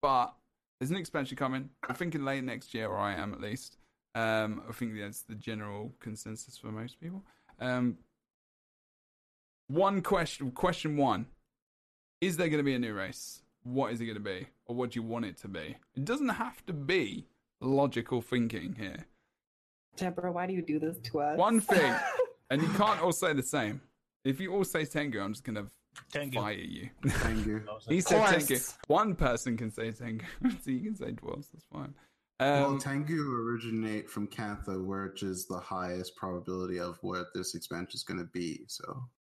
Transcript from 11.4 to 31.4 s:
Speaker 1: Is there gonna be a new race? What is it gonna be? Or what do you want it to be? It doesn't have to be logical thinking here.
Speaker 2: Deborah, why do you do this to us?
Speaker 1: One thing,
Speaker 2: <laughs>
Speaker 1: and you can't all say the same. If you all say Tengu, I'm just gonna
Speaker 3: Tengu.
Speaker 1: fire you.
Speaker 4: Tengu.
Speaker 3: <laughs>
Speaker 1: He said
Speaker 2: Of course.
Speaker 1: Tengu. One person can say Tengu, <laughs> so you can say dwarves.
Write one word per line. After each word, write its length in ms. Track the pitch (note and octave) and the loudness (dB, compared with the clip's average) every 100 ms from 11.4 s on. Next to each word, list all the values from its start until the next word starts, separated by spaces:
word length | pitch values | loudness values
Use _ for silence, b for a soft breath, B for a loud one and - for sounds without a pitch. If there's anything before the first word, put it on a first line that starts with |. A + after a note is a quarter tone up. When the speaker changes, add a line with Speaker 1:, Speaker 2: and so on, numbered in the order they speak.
| _ _ _ _ _ _ _ _ | _ _ _ _ _ _ _ _
Speaker 1:
Is 160 | F#3 E3 | 0 2
there 120 | F3 | 2
gonna 140 | D3+ | 4
be 120 | C#3+ | 4
a 40 | B2+ | 2
new 160 | A#2+ | 0
race? 480 | G#2 G2 A2+ - - _ _ | -2 -4 -6 -14 -16 _ _
What 280 | B2 B2+ B2+ | -4 0 0
is 80 | A#2 | 0
it 60 | A#2 | -4
gonna 140 | G#2+ | -4
be? 260 | G2+ F#2 - _ - | -4 -6 -8 _ -8
Or 80 | |
what 160 | A#2+ B2 | -2 -2
do 100 | A#2+ | -2
you 20 | A2+ | -4
want 180 | A#2 | -2
it 120 | A2+ E2+ | -4 -6
to 100 | A2 | -8
be? 280 | F#2 D#2 - _ | -8 -8 -10 _
It 100 | - | -6
doesn't 240 | C#3+ B3+ C4+ | -2 0 0
have 340 | - D3+ - - | 0 -4 -8 -8
to 60 | |
be 540 | D#3 C#3 F#3 A2+ F2 - _ _ _ | -6 2 2 2 -4 -12 _ _ _
logical 600 | B2 C#3 C#3 B2 A2+ B2 | 2 4 4 2 0 0
thinking 540 | A#2 B2+ A2+ A2 E2 A#2+ | 2 2 2 0 -6 -6
here. 280 | G2+ - - _ _ _ _ _ _ _ _ - | -6 -8 -12 _ _ _ _ _ _ _ _ -4
Speaker 2:
Deborah, 360 | F#3 F3 F3+ | -4 -2 -2
why 140 | F3 F3+ | -2 0
do 60 | |
you 80 | F#3+ | -2
do 160 | D#3+ D3+ | 0 0
this 200 | D#3 E3+ - | 0 -4 -4
to 100 | D#3 | 0
us? 180 | D3 D3+ | 2 6
Speaker 1:
One 220 | G3 A3+ | 6 6
thing, 340 | - F#3 C#3+ A2+ F#5+ D5 | 6 6 6 4 0 0
Speaker 2:
<laughs> 280 | B4+ - _ | 0 -2 _
Speaker 1:
and 120 | C3+ | 2
you 60 | D#3+ | 4
can't 300 | G3+ G#3 G3+ | 4 4 6
all 100 | F3 | 4
say 200 | - F#3 | 4 2
the 100 | D3 | 2
same. 380 | B2+ D3 A2 A#2+ - _ _ _ | 2 0 0 -4 -10 _ _ _
If 160 | C3+ C3+ | -2 0
you 120 | F#3 | 0
all 100 | G3 | 2
say 200 | F#3 E3 | 2 2
Tengu, 360 | D3+ D3+ D3 A2+ | 0 -2 -2 -2
I'm 120 | G2 | -4
just 120 | A2 | -6
gonna 220 | - G#2+ G2 - _ - - | -4 -6 -6 -14 _ -20 -8
Speaker 3:
Tengu. 280 | D3 C#3+ B2+ | -6 -4 -2
Speaker 1:
fire 140 | G#2 | -2
you. 340 | G2+ - - A2 - C3+ | -2 -6 -8 -10 -2 2
Speaker 4:
Tengu. 540 | - A2 A2 G#2+ G#2+ G#2 | 4 2 2 0 -2 -4
Speaker 3:
<laughs> 140 | G#2+ - | -10 0
Speaker 1:
He 120 | E3 | 2
said 220 | F3 G#3+ | 6 8
Speaker 2:
Of 80 | G#3+ | 8
course. 160 | E3+ C#3+ | 6 4
Speaker 1:
Tengu. 160 | B2+ - - - | 0 0 -8 4
One 260 | D#3 G#3+ | 6 6
person 420 | E3+ C#3+ A#2 - A#2 | 4 2 2 0 -2
can 140 | A#2 | -2
say 200 | G#2 A2+ | -4 -6
Tengu, 320 | A2+ A#2+ A2+ - - | -4 -6 -6 -6 0
<laughs> 220 | B3+ - | 0 0
so 60 | - | -2
you 100 | B2+ | -2
can 160 | G#3+ G#3+ | -2 -4
say 160 | - | -4
dwarves. 340 | - - - | -6 -6 -8